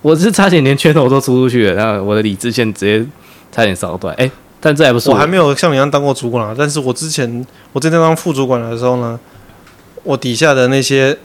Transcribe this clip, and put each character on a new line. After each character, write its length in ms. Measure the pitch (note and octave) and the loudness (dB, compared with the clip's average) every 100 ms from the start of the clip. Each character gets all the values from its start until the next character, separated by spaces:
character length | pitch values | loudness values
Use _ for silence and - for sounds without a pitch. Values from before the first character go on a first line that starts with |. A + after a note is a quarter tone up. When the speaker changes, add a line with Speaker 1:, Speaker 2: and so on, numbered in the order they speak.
Speaker 1:
我 140 | D3 | 2
是 160 | D#3 G3 | 2 2
差 180 | G3+ G3 | 2 2
点 140 | F3 | 4
连 140 | C3+ C3+ | 2 2
拳 180 | E3 | 2
头 140 | D3+ B2+ | 4 4
都 120 | C3+ | 2
出 140 | C3 | 2
出 140 | B2+ B2+ | 2 2
去 180 | B2 G#2 | 2 0
了， 80 | |
然 120 | F#2 A2 | 0 -2
后 180 | G#2 | -2
我 100 | G2 | -2
的 80 | G#2+ | 0
理 140 | G#2+ F#2+ | 0 -2
智 160 | A#2+ | -4
线 200 | A2+ A2+ | -2 -2
直 140 | G2 G2 | -2 0
接 180 | G#2+ A#2+ - - - - | 0 -2 -10 -20 -20 -12
差 140 | - | -2
点 100 | A2 | -2
烧 220 | F#2 F#2 F2 | -2 -6 -8
断。 180 | F#2 | -10
哎， 160 | D#2 C3 - _ - | -4 -4 -4 _ -4
但 140 | D#3+ | -2
这 100 | D3 | 2
还 80 | D3+ | 2
不 80 | A#2+ | 2
是 100 | C#3 | 2
我。 40 | C3 | 2
Speaker 2:
我 20 | |
还 80 | D3+ | 2
没 100 | F#3 | 2
有 160 | D3+ C3+ | 2 2
像 160 | F3 | 0
你 20 | |
一 40 | C3+ | 0
样 120 | C#3+ | 0
当 100 | D3 | 0
过 140 | C#3+ | -2
主 160 | C3 B2 | -2 -4
管 160 | A#2+ G#2+ | -4 -4
啊， 80 | A2+ | -4
但 140 | D3 | -4
是 80 | D3 | -2
我 140 | B2+ | -4
之 180 | B2 D#3 | -4 -6
前， 340 | D#3 B2 A#2+ B2+ - - | -6 -6 -6 -12 -18 -10
我 80 | D#3 | -4
之 100 | D#3+ | -2
前 80 | E3 | 2
当 160 | E3 | 2
副 180 | D#3+ - | 0 -2
主 140 | C3+ C3+ | -2 0
管 140 | B2 | 0
的 180 | A#2 A#2 | -2 -4
时 60 | |
候 140 | B2+ B2 | -2 -2
呢， 200 | A#2+ A#2 - - - - - - - - | -4 -8 -14 -20 -20 -20 -20 -20 -20 -16
我 120 | - - | -6 -4
底 200 | B2+ A2+ | -4 0
下 180 | D#3 | 2
的 140 | C3+ B2 | 2 2
那 120 | C3+ | 2
些 380 | C3 C#3 C3+ C#3 | 0 2 0 -2